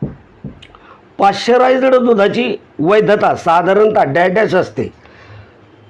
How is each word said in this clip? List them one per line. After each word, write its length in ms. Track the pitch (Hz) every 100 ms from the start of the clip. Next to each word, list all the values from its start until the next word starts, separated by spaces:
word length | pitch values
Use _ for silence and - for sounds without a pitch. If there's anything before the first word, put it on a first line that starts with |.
| - - _ _ - - - - - - _ -
पाश्चरायझ्ड 760 | 196 196 - 247 254 262 262
दुधाची 600 | 254 240 214 202 220 247 - _ -
वैधता 560 | 156 214 190 214 190
साधारणतः 680 | 135 175 170 175 196 214 208
डॅश 260 | 151 147 185
डॅश 240 | 185 202
असते, 380 | 165 156 - 98 - - - - - - _ _ _